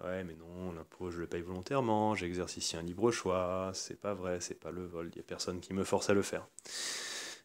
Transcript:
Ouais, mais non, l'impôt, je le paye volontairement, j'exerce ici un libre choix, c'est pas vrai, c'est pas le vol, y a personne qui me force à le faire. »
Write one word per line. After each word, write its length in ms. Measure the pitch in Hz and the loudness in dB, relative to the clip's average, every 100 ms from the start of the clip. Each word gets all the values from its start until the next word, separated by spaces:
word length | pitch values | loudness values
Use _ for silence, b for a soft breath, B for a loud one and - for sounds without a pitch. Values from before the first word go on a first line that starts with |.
Ouais, 180 | 90 92 | -4 -2
mais 140 | 90 80 | -4 -10
non, 340 | 82 87 92 | -12 -6 -6
l'impôt, 400 | 82 78 - 90 | -6 -10 -6 -6
je 80 | 85 | -4
le 80 | 80 | -4
paye 160 | 87 | -4
volontairement, 720 | 87 92 92 139 113 107 107 | -4 -6 0 2 4 4 4
j'exerce 420 | 101 87 90 82 - | 2 0 0 -2 -2
ici 200 | - 82 | -2 -2
un 60 | |
libre 280 | 85 90 117 | -4 4 4
choix, 640 | 113 95 92 90 92 95 | 4 2 2 2 0 -2
c'est 260 | 95 - - | -4 -8 -4
pas 140 | 101 | -4
vrai, 260 | 98 90 90 | -2 0 0
c'est 200 | 85 90 | -2 -6
pas 100 | 80 | -6
le 160 | 85 90 | -6 -4
vol, 240 | 85 85 87 | -4 -6 -8
y 20 | |
a 60 | |
personne 340 | - 85 - 90 | -8 -4 -2 -2
qui 160 | - | 0
me 80 | 95 | 2
force 260 | 92 98 - | 4 4 6
à 60 | |
le 80 | 101 | 6
faire. » 240 | 95 90 - - B B B B B B B B | 6 -2 -6 -16 B B B B B B B B